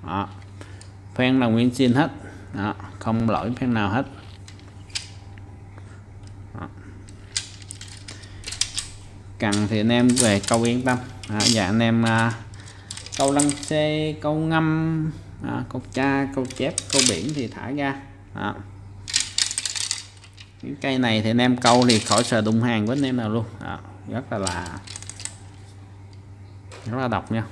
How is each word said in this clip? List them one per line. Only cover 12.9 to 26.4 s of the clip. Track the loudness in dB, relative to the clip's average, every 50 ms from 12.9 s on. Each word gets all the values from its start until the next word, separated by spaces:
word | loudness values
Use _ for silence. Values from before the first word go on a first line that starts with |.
| -14 -14 -12 -10 0
câu | 2 2 4
lăng | 6 4 4 4
xê, | 2 -2 -4 -2 0 2 2 2 2 0 0 -2 -4 -2
câu | -2 0 0
ngâm, | 0 0 2 4 4 4 4 2 2 2 0 0 0 0 -2 -4 -6 -14 -14 -12 -8 -6
à, | -4 -4 -4 -4 -6
câu | -8 -8 -8 -4 -2
tra, | 0 2 2 4 2 0 0 0
câu | -2 -4
chép, | -4 -2 -2 -2 -2 -2 -4 -4 2
câu | 4 4 6 6
biển | 2 2 0 -2 -2
thì | -2 -4
thả | -4 -6 -8 -8 -6
ra. | -4 -2 -2 -2 -2 -4 -10 -16 -18 -18 -18 -12 -6
Đó. | -4 -4 -4 -4 -6 -12 -14 -16 -16 -16 -16 -16 -14 -10 -2 -2 -2 -2 0 0 0 0 0 -2 -4 -6 -4 -4 -4 -4 -4 -4 -6 -6 -14 -18 -20 -20 -20 -20 -20 -20 -20 -16 -10
Những | -8 -8 -6
cây | -2 -2 0 2
này | 2 4 4 4 4
thì | 4 4
anh | 4 6
em | 6 6 4
câu | 6 8 8 8 8 8
thì | 8 6 6
khỏi | 6 4 4 4 4
sợ | 4 2 4
đụng | 4 4 4 4
hàng | 4 4 2 2 2
của | 2 2
anh | 2 2
em | 2 0
nào | 0 0 0
luôn. | 0 0 -2 -4 -8 -10
Đó, | -8 -8 -8 -8 -10 -16 -18 -14 -10 -6
rất | -6 -6 -4 -4
là, | -4
là, | -2 -2 -2 -2 -4 -6 -8 -10 -12 -12 -12 -14 -12 -12 -14 -14 -12 -12 -12 -12 -14 -18 -18 -18 -18 -18 -18 -18 -20 -20 -20 -18 -18 -18 -18 -18 -18 -18 -18 -18 -18